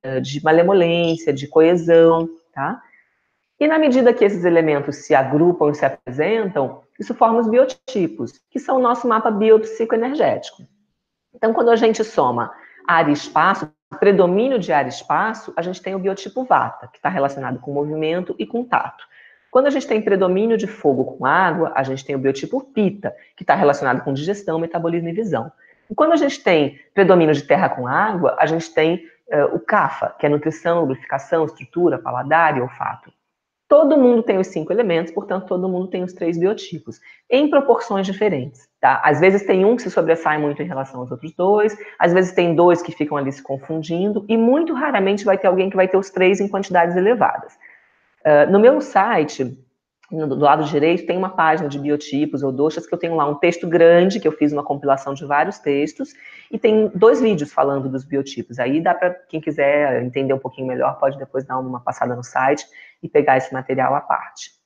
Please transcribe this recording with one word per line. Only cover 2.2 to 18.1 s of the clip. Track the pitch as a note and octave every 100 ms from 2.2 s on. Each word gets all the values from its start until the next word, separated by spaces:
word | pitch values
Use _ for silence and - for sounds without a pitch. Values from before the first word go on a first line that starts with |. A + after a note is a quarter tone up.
| E3 - _
tá? | - C#3+ B3 _ _ _ _ _ _ _ _
E | D4+
na | D#4+
medida | D#4 B3+ B3
que | A#3
esses | G3+ G3
elementos | F3 E3+ D#3+ C#3+ C#3+ C#3
se | -
agrupam | C#3+ B2+ D3 E3+ E3+ D3
e |
se | D3 C#3
apresentam, | - - B2+ D#3+ A3+ G3+ D#3+ C3 - _ _
isso | -
forma | A#3+ A3+ A3+
os | A3+
biotipos, | A#3+ C4+ - - - F3+ - F3+ _ _
que | C4+
são | - C4
o |
nosso | B3 B3+ B3
mapa | A3+ A3+
biopsicoenergético. | G#3 A3 A3 A3 - A3+ A3+ A#3+ D4 C#3+ G#2+ - _ - _ _ _ _ _ _
Então, | - A3+
quando | A3+ A#3
a | A3+
gente | A3+ A3
soma | G#3+ - C3 A#2+ A2+ - - _ -
ar | E3 D#3
e |
espaço, | D3 - D#3 E3+ G3 D#3 _ _ -
predomínio | G3 F#3+ F3 F#3 B3 B3+
de | E3
ar | D3+
e | C3
espaço, | A#2+ - D3+ G#3 A3 - -
a |
gente | F3 F3+
tem | -
o | F#3+
biotipo | F#3+ F#3+ G#3 -
Vata, | B3+ D#3 A#2 - A#2
que | _
tá | D3
relacionado | F#3 C#3 C#3 B2+ B2+
com | C#3+
movimento | C#3+ D3 D#3 D#3